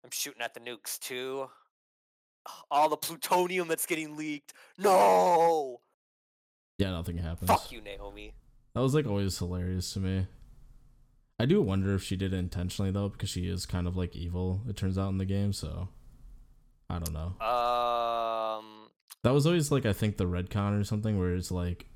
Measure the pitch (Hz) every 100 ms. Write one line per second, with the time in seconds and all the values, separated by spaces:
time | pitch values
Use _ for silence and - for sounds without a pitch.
0 | 123 - 143 123 117 123 120 117 - -
1 | - 127 131 135 131 - _ _ _ _
2 | _ _ _ _ - - - 143 151 151
3 | - 165 - 180 180 185 170 160 - 160
4 | 156 151 156 147 - - - - 196 185
5 | 196 185 180 170 165 160 135 120 _ _
6 | _ _ _ _ _ _ _ - 95 87
7 | 87 85 85 80 90 95 - 117 104 98
8 | 101 101 104 - _ _ _ 117 135 147
9 | 143 101 98 - 87 90 90 92 - -
10 | 95 95 95 - - - - - - _
11 | _ _ _ - 123 202 131 95 95 98
12 | - 95 95 92 90 92 90 - 98 98
13 | 101 - 101 90 90 90 - 90 87 90
14 | 90 - 85 87 92 95 120 98 95 95
15 | 98 95 95 98 101 95 76 78 92 -
16 | - - - - - - _ _ _ 87
17 | 80 78 82 92 107 123 120 120 120 120
18 | 117 117 113 113 110 110 110 107 110 _
19 | _ - 120 143 147 175 143 139 120 95
20 | 110 98 92 90 90 104 101 104 98 107
21 | 110 101 90 90 87 90 87 87 -